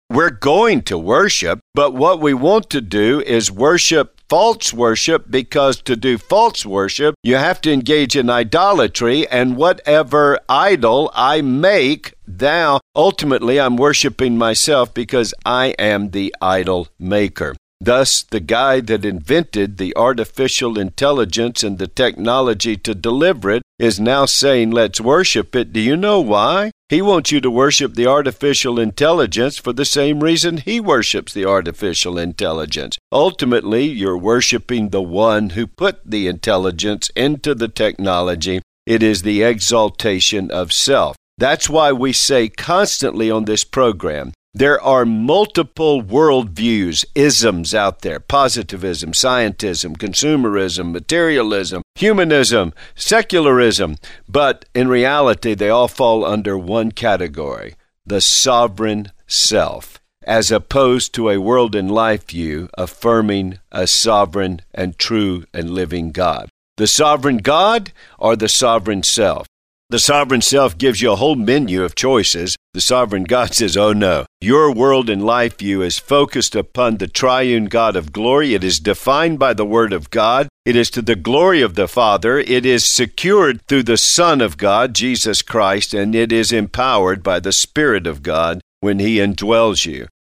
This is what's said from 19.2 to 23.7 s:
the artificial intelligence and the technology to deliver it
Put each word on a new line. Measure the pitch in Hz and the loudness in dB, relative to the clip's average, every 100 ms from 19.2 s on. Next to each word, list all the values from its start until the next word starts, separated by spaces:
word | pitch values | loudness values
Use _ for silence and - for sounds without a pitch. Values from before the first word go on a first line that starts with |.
| 71 160 165 107 101 98 | 0 0 0 -2 -4 -4
the | 92 - | -6 0
artificial | 120 120 107 - 131 - 123 107 | 0 0 -4 -2 -2 -2 -4 -4
intelligence | 95 - 139 143 101 110 117 - | -6 -2 0 2 0 -2 -4 -4
and | 107 95 | -6 -6
the | 92 | -6
technology | - 123 82 110 127 127 101 117 101 | -2 -2 0 0 0 0 -2 -4 -4
to | - 98 | -6 -6
deliver | 117 131 175 151 95 | -4 0 0 0 -2
it | 113 - | -2 -4